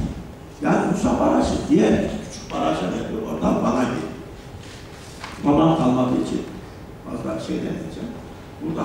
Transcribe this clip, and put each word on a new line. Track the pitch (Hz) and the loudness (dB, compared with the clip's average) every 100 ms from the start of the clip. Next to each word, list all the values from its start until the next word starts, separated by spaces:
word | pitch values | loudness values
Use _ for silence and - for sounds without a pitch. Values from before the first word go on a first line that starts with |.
| - - - - - - | -2 -4 -10 -14 -14 -4
Yani | 147 196 - | 2 4 4
Busa | - 247 - | 2 2 4
Barajı | - 127 - - - | 4 4 4 2 4
diğer | 285 - | 6 8
iki | - - - - | 6 2 -2 -8
küçük | - - | -12 -6
baraja | - - - - | -2 0 0 0
veriyor. | - - - - | -2 -2 -4 -4
Oradan | - - - | 0 2 4
Van'a | - - | 2 2
gidiyor. | - - 160 - - - - - - - - - - - - - | 2 0 -4 -8 -12 -14 -14 -14 -14 -14 -14 -16 -16 -14 -12 -2
Van'a | - 151 160 165 | 4 6 6 6
kalmadığı | 127 127 127 - | 4 4 4 2
için | - - - - - - - - - | 0 -2 -4 -10 -14 -14 -16 -14 -10
fazla | - - - | -8 -6 -6
şey | - - | -4 -4
demeyeceğim. | - - - - - - - - - - | -4 -4 -6 -8 -8 -10 -14 -16 -16 -10
Burada | 156 160 | -6 -2